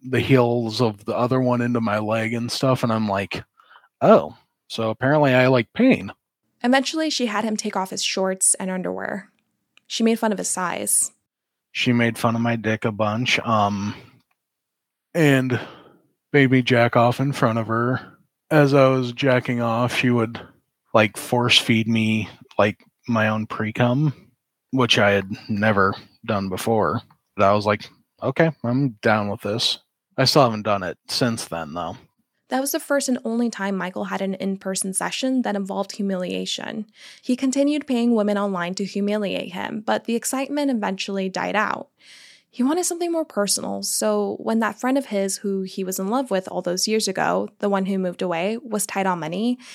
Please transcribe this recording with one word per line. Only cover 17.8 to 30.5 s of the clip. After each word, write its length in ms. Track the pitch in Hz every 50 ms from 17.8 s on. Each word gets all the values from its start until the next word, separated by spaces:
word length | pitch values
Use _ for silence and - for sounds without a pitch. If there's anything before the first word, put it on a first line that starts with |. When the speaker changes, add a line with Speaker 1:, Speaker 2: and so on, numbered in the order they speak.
| 120 123 131 - - - - _ _ _ _ _ _ -
Speaker 1:
As 240 | 156 151 147 135 139
I 140 | 139 135
was 240 | 131 131 131 127 120
jacking 500 | 120 - 143 135 127 123 - - 123 120
off, 340 | 117 117 113 117 123 120 -
she 140 | - - 123
would, 320 | 123 120 113 113 117 - - - _ _ _ _ _ _ _ _ -
like, 200 | 110 110 104 -
force 440 | - - - 127 120 120 120 - -
feed 280 | - - 117 110 110
me, 400 | 110 113 113 110 110 110 110 101 - - - - - -
like, 260 | - 101 107 98 - _ _ _ _ _
my 200 | - 117 110 107
own 180 | 107 110 110 107
pre-cum, 840 | - - - 110 107 110 - 123 120 123 139 156 147 - - - _ _ _ _ _ _ _ _ _
which 260 | - 131 123 113 -
I 140 | 123 107 101
had 180 | 101 98 95 95 110 - -
never 460 | - 110 101 104 110 104 98 95 98 98 - - _ _ _ -
done 240 | 113 110 98 98 95
before. 540 | 92 92 - 117 113 107 95 76 90 117 - _ _ _ _ _ -
But 100 | - 101
I 80 | 98 104
was 140 | 104 101
like, 200 | 104 104 104 - - _ _ _ _ _ - -
"Okay, 280 | 123 135 - 165 160 147 _ -
I'm 340 | 120 123 135 143 131 110 - -
down 260 | 113 107 107 104 101
with 120 | 98 -
this." 360 | - 101 107 117 - - - - _ _ _ _ _ _ _
I 80 | - 135
still 160 | 127 - 156
haven't 220 | 135 117